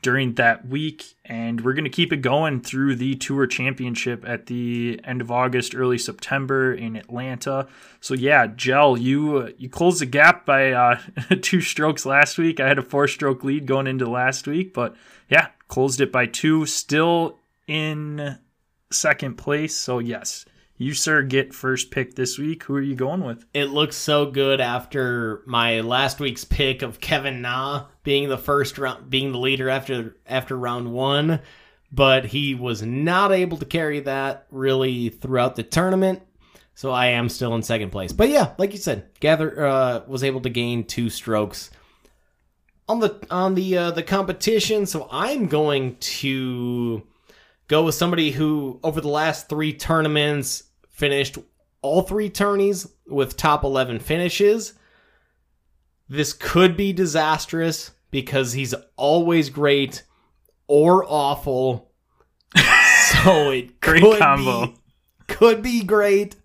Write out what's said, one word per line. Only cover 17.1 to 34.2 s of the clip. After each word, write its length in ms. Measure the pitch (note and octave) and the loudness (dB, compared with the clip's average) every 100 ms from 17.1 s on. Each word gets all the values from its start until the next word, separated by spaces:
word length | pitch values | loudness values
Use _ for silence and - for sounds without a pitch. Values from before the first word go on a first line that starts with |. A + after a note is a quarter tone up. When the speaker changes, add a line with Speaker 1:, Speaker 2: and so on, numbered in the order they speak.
| E3+ E3 - _ _ - | 2 -2 -8 _ _ -8
Speaker 1:
in 680 | D#3 D#3 D3+ D3+ D3 C#3+ - _ _ _ _ _ | -6 -6 -6 -8 -8 -10 -12 _ _ _ _ _
second 460 | - D#3 C#3 C#3 A#2 | -2 0 0 -4 -8
place. 400 | - D3 D#3 - | -4 -2 -2 -6
So 240 | - B2 | -4 -4
yes, 440 | A#2 A2+ - - - _ _ _ | -4 -8 -10 -12 -18 _ _ _
you, 140 | B2+ | -6
sir, 280 | D3+ - D#3 | -4 2 2
get 300 | C3+ C3+ C3+ | 2 0 0
first 380 | - C3 B2+ - | -6 -4 -4 -4
pick 240 | - B2 | -6 -6
this 240 | - B2+ - | -4 -6 -4
week. 240 | D3+ D#3+ | -6 -6
Who 120 | - C#3 | -6 -4
are 40 | |
you 140 | C#3 | -4
going 300 | C3 C3 F3+ | -4 -4 -2
with? 200 | C#3 A#2 _ | -6 -8 _
Speaker 2:
It 120 | D3 C#3+ | -4 -2
looks 260 | D3 D3+ - | -2 -2 -2
so 300 | - D3 C#3+ | 0 2 2
good 340 | C3 C3+ C3+ | 0 0 0
after 840 | B2 B2 - C#3 B2+ B2 A2+ G#2 | 0 -4 -6 -4 -2 -2 -4 -6
my 360 | C3+ A#2+ A#2 A2+ | -4 0 0 0
last 400 | A2+ B2 C3+ C3 | 0 0 -2 -2
week's 240 | C#3 A2+ | -6 -6
pick 380 | - - C#3 C3 | -4 0 0 -2
of 180 | B2+ G#2 | -8 -10
Kevin 420 | - D3+ C#3 B2+ | -4 -2 -2 -6
Na 440 | B2 B2+ C3+ C#3+ - _ | -6 -4 -4 -8 -10 _
being 240 | C#3+ C#3 C#3 | 0 0 0
the 100 | C3 | -4
first 400 | - C#3+ C#3 - | 0 0 0 -4
round, 320 | C3+ A#2+ C3+ | -6 -8 -4
being 220 | C3+ C#3 | -2 -2
the 60 | B2 | -2
leader 300 | C3 C3+ C3 | -2 0 -2
after, 480 | C3+ C3 B2 A2+ - | -2 -4 -8 -8 -14
after 320 | - B2+ B2+ C3 | -6 -6 -4 -6
round 360 | B2 A#2+ A#2+ | -6 -6 -6
one, 480 | A#2+ C3+ C#3+ D#3 D#3+ - - _ _ _ | -4 0 2 0 -2 -6 -20 _ _ _
but 360 | C3+ C3+ C3 A#2+ | 2 4 4 2
he 280 | B2+ C#3+ | -4 -2
was 260 | B2+ B2 A2+ | -4 -4 -4
not 520 | A2 B2+ D#3+ F3+ G3+ | -4 -2 0 2 2
able 240 | F#3 F3+ E3 | 2 0 -4
to 80 | |
carry 340 | D#3+ F3 D#3 D3 | -4 -2 -2 -4
that 460 | C#3 C3+ | -4 -4